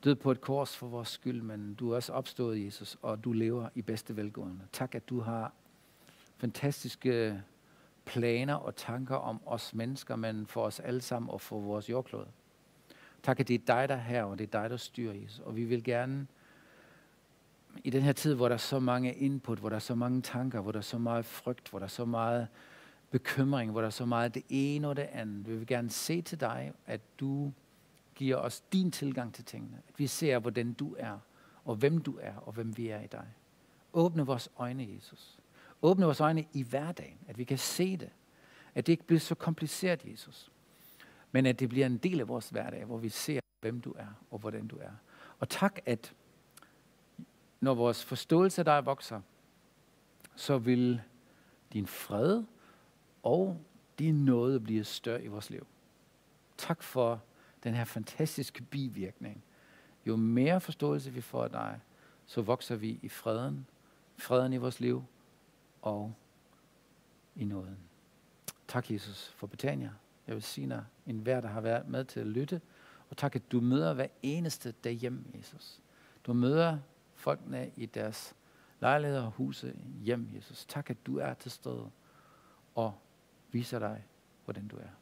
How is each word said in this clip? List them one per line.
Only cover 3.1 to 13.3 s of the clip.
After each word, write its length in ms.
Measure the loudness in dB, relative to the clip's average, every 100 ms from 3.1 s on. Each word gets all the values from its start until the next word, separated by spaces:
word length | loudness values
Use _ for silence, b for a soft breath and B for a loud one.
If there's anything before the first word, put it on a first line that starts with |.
| -2
du 80 | 2
lever 360 | 4 4 2 -2
i 80 | -6
bedste 340 | -4 -4 -4 -4
velgående. 440 | -4 -6 -8 -10 -12
Tak, 220 | -6 -6
at 140 | -6 -4
du 120 | -2
har 320 | -2 -2 -4 -8 _ B B B B B B _
fantastiske 1040 | -4 0 -2 -2 -8 -4 0 2 2 -2 -8 -20 b b b b
planer 500 | -6 0 2 2 2
og 220 | -2 -4 -8
tanker 400 | -6 -6 -2 -2
om 240 | -2 -8 -4
os 280 | -6 -4
mennesker, 420 | -4 -4 -4 -6 -4
men 300 | -4 -4 -6
for 160 | -2
os 180 | -2 -2
alle 200 | -4 -4
sammen 300 | -2 -4 -4
og 100 | -8
for 200 | -6 -6
vores 300 | -2 -4 -2
jordklode. 380 | -2 -2 -8 -10 -16 _ _ _ _ B B B B
Tak, 180 | 0